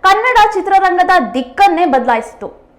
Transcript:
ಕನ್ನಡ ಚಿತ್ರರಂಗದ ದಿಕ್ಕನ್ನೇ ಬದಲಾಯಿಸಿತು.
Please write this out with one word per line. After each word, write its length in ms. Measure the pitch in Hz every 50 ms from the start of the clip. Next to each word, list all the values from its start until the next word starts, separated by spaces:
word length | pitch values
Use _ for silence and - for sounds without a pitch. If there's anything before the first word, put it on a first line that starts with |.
ಕನ್ನಡ 520 | - 370 392 427 453 508 508 453 415 427 427
ಚಿತ್ರರಂಗದ 560 | 381 359 392 392 392 392 370 359 359 359 359 370 359 247 202 -
ದಿಕ್ಕನ್ನೇ 520 | 254 254 - - - 392 403 339 320 359
ಬದಲಾಯಿಸಿತು. 840 | 320 262 262 220 247 233 226 233 - - - 202 - - - _ _ _